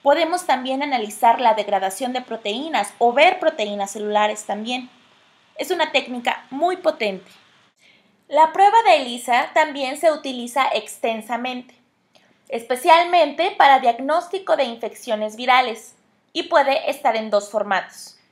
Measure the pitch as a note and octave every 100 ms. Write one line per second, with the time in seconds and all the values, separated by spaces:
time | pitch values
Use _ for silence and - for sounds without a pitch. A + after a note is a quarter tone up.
0 | C#4 D4+ D#4+ F4 F4 B3+ B3+ C4 C#4+ B3+
1 | G#3+ - A#3 A#3 A#3 G#3+ G3+ G3 F#3+ -
2 | C4 B3+ B3 A3+ G#3 A3+ D#4+ B3+ G3+ -
3 | A#3+ A#3+ E4+ F#4 D#4+ D#4 G#3 G3+ G3 A3
4 | G#3 G#3 G#3+ G#3+ - G3+ A3 B3+ B3 _
5 | _ _ _ _ _ - - F4 D#4 C4+
6 | - B3 A#3+ - - C4+ E4+ F#4 D#4 -
7 | G#3+ F#3 - _ _ _ _ _ _ _
8 | _ _ _ C#4+ D#4+ F4+ G4+ A4+ A4 D#4
9 | B3 A#3+ - B3 D4+ E4 D4+ C#4 C4 C#4+
10 | E4+ D4+ C#4 B3 A#3+ C#4 B3+ A3 G#3+ -
11 | A#3 A3 G#3+ A#3+ B3+ B3+ - _ _ _
12 | _ _ _ _ _ A#3 - B3 F4 E4
13 | F4 F4 C#4+ D4 F#4 G#4 C#4 C4 B3+ A#3
14 | C4+ D#4+ F4 F#4+ F#4+ D#4 B3+ A#3 G#3+ -
15 | - G#3+ G#3+ A3 B3 B3 A#3+ A3+ - _
16 | _ _ _ D#4+ E4+ E4 C4+ C#4 - C#4
17 | B3+ A3+ A3 G#3 G#3 A3 G3+ F#3+ - -
18 | - _ _